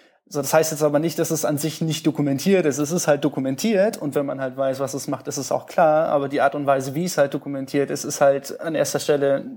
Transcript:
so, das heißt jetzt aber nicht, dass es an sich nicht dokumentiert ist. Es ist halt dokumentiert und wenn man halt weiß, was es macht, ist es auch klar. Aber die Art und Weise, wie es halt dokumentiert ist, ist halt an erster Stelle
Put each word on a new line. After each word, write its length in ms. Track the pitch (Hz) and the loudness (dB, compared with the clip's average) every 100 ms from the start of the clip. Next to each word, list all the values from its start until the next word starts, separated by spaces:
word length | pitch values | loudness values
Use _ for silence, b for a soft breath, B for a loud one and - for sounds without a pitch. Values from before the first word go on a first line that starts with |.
| B B _ | B B _
so, 140 | 147 | -6
das 140 | - | 2
heißt 180 | 160 160 | 2 2
jetzt 100 | 147 | 2
aber 160 | 151 147 | 2 2
nicht, 180 | 165 165 | 0 -2
dass 120 | 160 | -2
es 140 | 160 | 0
an 140 | - 143 | 0 -2
sich 220 | 160 - | -2 -2
nicht 240 | 160 156 160 | -2 0 0
dokumentiert 580 | 143 143 135 196 196 | 0 0 0 2 4
ist. 140 | 156 135 | 4 0
Es 120 | 147 | 0
ist 160 | 180 - | 0 2
halt 180 | 143 | 2
dokumentiert 720 | 143 143 131 135 220 202 208 226 | 0 -2 -4 -2 0 2 2 0
und 160 | 147 | -4
wenn 100 | 147 | -2
man 160 | 139 135 | -2 -4
halt 160 | 131 127 | -6 -2
weiß, 240 | 135 131 | -2 -2
was 140 | 131 | -4
es 120 | 139 - | -4 -6
macht, 220 | 135 - | -6 -6
ist 80 | 143 | -6
es 160 | 127 | -2
auch 140 | 139 - | -4 -2
klar. 420 | - 160 151 165 | 2 4 4 2
Aber 200 | 147 139 | 0 0
die 120 | 139 | 2
Art 140 | 139 | 2
und 120 | 147 139 | 2 0
Weise, 280 | 135 131 | 0 0
wie 100 | 143 | -4
es 140 | 180 156 | -2 0
halt 160 | 139 | 0
dokumentiert 560 | 151 143 139 135 143 139 | 0 -6 -8 -4 -2 -2
ist, 140 | 147 | -4
ist 160 | 143 - | -6 2
halt 380 | 139 139 - - | 2 2 -2 -10
an 140 | 165 | -4
erster 260 | 151 147 143 | -2 0 0
Stelle 440 | - 147 139 135 - | 0 2 2 0 -4